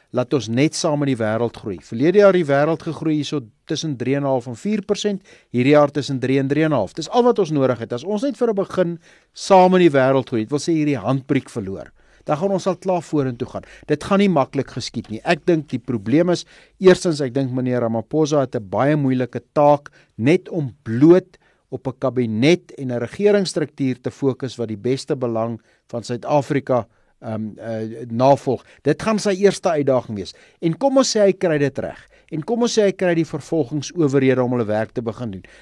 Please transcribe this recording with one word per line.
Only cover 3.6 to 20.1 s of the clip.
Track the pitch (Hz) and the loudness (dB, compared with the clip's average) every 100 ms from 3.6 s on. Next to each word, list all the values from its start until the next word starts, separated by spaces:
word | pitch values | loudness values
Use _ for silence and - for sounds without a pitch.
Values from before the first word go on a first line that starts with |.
| - | -10
tussen | 156 160 123 | -6 -6 -6
drie | 123 139 | -2 -2
en | |
'n | 139 | 0
half | 131 120 | -2 -4
en | 117 | -8
vier | 202 220 | -4 -4
persent, | 196 202 208 196 - - _ | -4 -4 -4 -6 -10 -20 _
hierdie | 120 127 | 0 4
jaar | 147 147 | 6 4
tussen | 151 131 131 | 0 -6 -4
drie | 123 135 | -2 0
en | 135 | 0
drie | 143 | 0
en | 156 | 0
'n | 143 | 0
half. | 95 | -2
Dis | - - | -8 -2
al | 247 | 2
wat | 240 240 | 2 2
ons | 165 | 0
nodig | 151 127 117 | 0 0 0
het. | 110 | -6
As | 120 | -8
ons | 165 208 | -6 -4
net | 277 233 | -4 -2
vir | 233 | -2
'n | 196 | -2
begin | 180 - 170 170 _ _ _ | -4 -2 -2 -4 _ _ _
saam | - - 190 185 | -12 4 6 8
met | 185 | 6
die | 170 | 6
wêreld | 139 131 135 123 | 6 4 2 0
groei, | 117 | -4
dit | 110 | -4
wil | 147 | -4
sê | - | -2
hierdie | 160 147 135 | 0 0 -2
handbriek | 98 135 127 135 127 | -2 -2 0 -2 -2
verloor, | 120 95 95 - _ _ _ - | -8 -8 -10 -14 _ _ _ -6
dan | 147 | -4
gaan | 196 | -2
ons | 190 190 | -2 -2
al | 180 | -4
klaar | 185 180 | -4 -4
vorentoe | 147 151 131 120 120 | -2 -2 -2 -4 -10
gaan. | 98 - - - | -10 -16 -16 -6
Dit | 151 | -4
gaan | - 196 | 0 2
nie | 202 | 4
maklik | 156 127 135 - | 2 0 -2 -6
geskied | - - 120 95 | -8 -10 -10 -10
nie. | 107 | -6
Ek | - 170 - | -2 -2 0
dink | 165 143 | -2 -2
die | 127 | -8
probleem | - 120 98 147 175 | -6 -6 0 0 2
is, | 170 - - _ _ | -2 -6 -20 _ _
eerstens, | 185 180 180 147 | 4 6 2 -4
ek | 135 | -4
dink | 127 131 | -2 -4
meneer | 127 127 123 | -2 -2 0
Ramaphosa | 117 113 110 151 151 151 | 0 -2 -2 -2 0 0
het | 131 123 | 0 -4
'n | 98 | -4
baie | 101 135 151 | 0 0 2
moeilike | 135 127 123 117 - | 0 0 -4 -8 -6
taak | - 147 143 - - _ | 2 4 4 0 -20 _